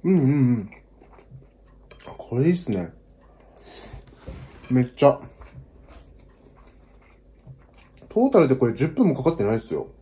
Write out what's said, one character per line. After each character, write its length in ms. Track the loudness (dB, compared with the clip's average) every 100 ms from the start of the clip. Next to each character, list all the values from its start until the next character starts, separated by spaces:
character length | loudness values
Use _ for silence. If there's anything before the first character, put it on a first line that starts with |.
う 80 | 2
ん 80 | 2
う 20 |
ん 40 |
う 80 | 4 4 2 2
ん。 80 | -4 -16 _ _ -20 -20 -20 -20 -20 _ _ -20 -20 -20 -20 -18
こ 220 | -8 0
れ 80 | 0
い 40 |
い 20 |
っ 40 | 0
す 140 | -2
ね。 220 | -6 -6 -14 _ _ _ _ -20 -20 -20 -20 -20 -20 -20 -20 -18 -18 -20 -20 -2
め 140 | -2
っ 100 | -2
ち 120 | 2
ゃ。 160 | 2 2 -10 -20 -20 -20 -20 -20 -20 -20 -20 -20 -20 _ -20 -20 -20 _ _ -20 _ _ _ _ -20 -20 _ -20 _ -20 -6
ト 80 | 0
ー 140 | 4
タ 100 | 4
ル 80 | 4
で 80 | 2
こ 100 | 0
れ 80 |
十 140 | 0 -4
分 180 | 0 0
も 80 |
か 80 | 2
か 100 | -2
っ 40 | -2
て 80 |
な 80 | -2
い 60 | -2
っ 20 |
す 120 | -4
よ。 140 | -8 -8 -16